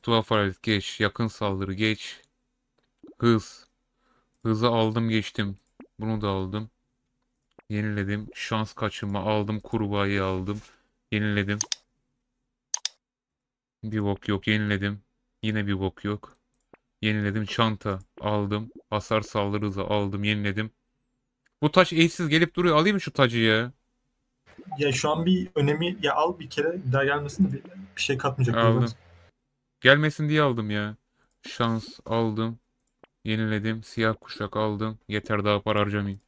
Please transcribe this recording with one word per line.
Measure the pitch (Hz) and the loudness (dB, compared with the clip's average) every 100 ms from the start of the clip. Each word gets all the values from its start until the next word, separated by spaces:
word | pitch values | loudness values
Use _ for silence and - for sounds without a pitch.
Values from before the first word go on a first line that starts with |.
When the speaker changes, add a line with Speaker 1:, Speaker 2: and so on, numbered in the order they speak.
Speaker 1:
Tuhaf | - 113 110 | 2 0 4
hayalet, | 110 101 92 | 2 2 -2
geç. | - 104 - - | 0 0 -2 -2
Yakın | 104 - 113 | -2 0 -4
saldırı, | - 104 95 98 | -2 -4 -2 -4
geç. | 98 107 107 - - _ _ _ _ _ _ _ _ - - | 0 0 0 -6 -16 _ _ _ _ _ _ _ _ -20 0
Hız. | 120 113 - - _ _ _ _ _ _ _ _ | 4 4 0 -20 _ _ _ _ _ _ _ _
Hızı | 113 110 120 | -2 2 2
aldım, | 117 110 113 117 | 4 2 2 0
geçtim. | 110 101 - 101 98 _ _ - - | 0 -2 -4 -6 -6 _ _ -20 -8
Bunu | 110 107 | -6 -2
da | 104 | -2
aldım. | 95 95 104 110 _ _ _ _ _ _ _ _ - _ | -2 -2 -6 -8 _ _ _ _ _ _ _ _ -20 _
Yeniledim. | 104 107 104 98 104 107 - | -4 -2 -2 -2 -4 -6 -10
Şans, | - 113 110 | -4 -4 -4
kaçınma | - 107 - 104 101 | -4 -6 -4 -6 -2
aldım. | 98 107 101 107 | 0 0 0 -4
Kurbağayı | - 113 104 101 98 101 | -4 -4 -2 0 0 0
aldım. | 95 92 95 104 - _ _ _ _ | 0 -2 -4 -6 -10 _ _ _ _
Yeniledim. | 107 107 104 98 104 - - _ _ _ _ _ _ _ _ _ - - _ _ _ _ _ _ _ _ _ | -2 0 0 -2 -2 -2 -4 _ _ _ _ _ _ _ _ _ -10 -10 _ _ _ _ _ _ _ _ _
Bir | 110 107 | -6 -4
bok | 101 98 - | -4 -4 -4
yok. | 101 - | -4 0
Yeniledim. | 107 104 101 101 104 _ _ _ _ | -2 0 -2 -4 -8 _ _ _ _
Yine | 110 107 101 | -4 -2 -2
bir | 95 | -2
bok | 95 - | -2 -4
yok. | 101 104 - _ _ _ _ - _ _ | -6 -6 -10 _ _ _ _ -20 _ _
Yeniledim. | 107 107 104 107 104 | -2 0 -2 -2 -4
Çanta | - 113 107 107 95 - - | 0 0 0 -4 -6 -8 -8
aldım. | 104 107 101 104 110 - _ | -2 0 0 -2 -6 -16 _
Hasar, | 107 - 110 | -6 0 -2
saldırı | 107 110 101 104 104 | 0 -2 -2 -2 -2
hızı | 98 | -4
aldım. | 87 104 101 101 | -2 0 0 -2
Yeniledim. | 104 104 104 98 110 _ _ _ _ _ _ _ _ _ | -2 0 -2 -4 -6 _ _ _ _ _ _ _ _ _
Bu | 151 | 2
taş | 185 180 | 4 4
eşsiz | 165 165 - 165 | 4 4 2 0
gelip | 156 165 - | 2 2 2
duruyor. | 175 151 | 4 4
Alayım | 175 202 | 4 2
mı | |
şu | - | -2
tacı | - 127 117 | 2 2 4
ya? | 113 110 123 - _ _ _ _ _ _ _ - - 143 | 4 4 2 -8 _ _ _ _ _ _ _ -20 -14 -2
Speaker 2:
Ya | 143 | 0
şu | 131 151 | 0 0
an | 156 165 | 2 4
bir | 185 185 - | 2 2 2
önemi, | 143 151 175 190 | 2 2 0 -2
ya | 147 147 | 0 2
al | 160 175 | 0 -2
bir | 135 | -6
kere, | - 151 175 135 | -2 -2 -2 0
bir | |
daha | 135 139 | 2 2
gelmesin | 147 143 - 185 | 0 -4 2 2
de | |
bir, | 135 - - - - | 2 -10 -20 -16 -6
bir | |
şey | - 131 | -2 0
katmayacak | 139 131 123 113 | -2 0 0 4
Speaker 1:
Aldım. | 117 113 120 | 4 4 0
Speaker 2:
zaten. | - - - - _ _ _ _ _ | -4 -20 -20 -20 _ _ _ _ _
Speaker 1:
Gelmesin | 127 143 151 147 151 | 6 6 4 -2 0
diye | 156 | 2
aldım | 143 117 107 | 2 2 -2
ya. | 104 104 110 _ _ _ _ | -2 -4 -8 _ _ _ _
Şans | - - 117 113 - - - | -18 -2 -2 -2 -6 -18 -4
aldım. | 113 113 107 113 117 _ _ _ _ - _ 110 | 0 0 -2 -4 -6 _ _ _ _ -20 _ -4
Yeniledim. | 110 110 107 107 113 | -2 0 0 -2 -4
Siyah | 110 - 113 110 | -6 0 0 0
kuşak | - - 104 107 | -8 -8 -6 -2
aldım. | 110 104 110 110 - | 0 0 -4 -6 -6
Yeter, | 107 - 107 101 | -6 -2 0 2
daha | 104 | 2
para | 110 107 | 2 0
harcamayayım. | 104 104 101 98 | 2 0 -4 -6